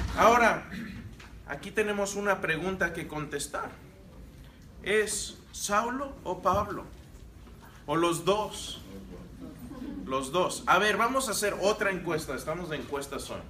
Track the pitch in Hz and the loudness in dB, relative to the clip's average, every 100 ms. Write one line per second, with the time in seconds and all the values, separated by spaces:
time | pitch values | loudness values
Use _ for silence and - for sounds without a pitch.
0 | - - 202 240 226 165 - - - - | 0 6 8 10 8 4 -2 -10 -10 -10
1 | - - - - - 151 202 202 208 202 | -12 -14 -18 -16 -10 -8 -4 0 0 0
2 | 196 196 208 190 190 156 180 185 175 165 | -2 0 0 2 0 0 0 0 0 -2
3 | 151 151 147 143 - - - - - - | -6 -6 -4 -6 -6 -6 -8 -10 -18 -20
4 | - - - - - - - - - 214 | -20 -18 -18 -18 -20 -20 -20 -10 0 2
5 | 202 - - - - - - 202 233 254 | 2 0 -6 -10 -14 -8 0 2 2 -2
6 | 277 - - 180 185 190 208 151 - - | -4 -6 -6 0 2 4 2 -4 -10 -14
7 | - - - - - - - - - 156 | -18 -18 -18 -18 -18 -18 -20 -12 -2 2
8 | 170 160 170 208 208 - - - - - | 4 4 4 2 2 -6 -10 -10 -12 -14
9 | - - - - - - - - - - | -14 -14 -14 -14 -14 -14 -12 -10 -10 -8
10 | - 131 135 180 165 - - 170 208 196 | -4 -2 0 2 2 0 4 6 6 4
11 | 233 262 226 185 208 - 185 208 208 185 | 4 2 0 0 0 2 2 4 2 0
12 | 165 156 151 127 151 165 170 147 117 143 | 0 -2 -2 -6 -4 -4 -4 -6 -4 -6
13 | 135 127 - 101 80 | -4 -8 -8 -8 -10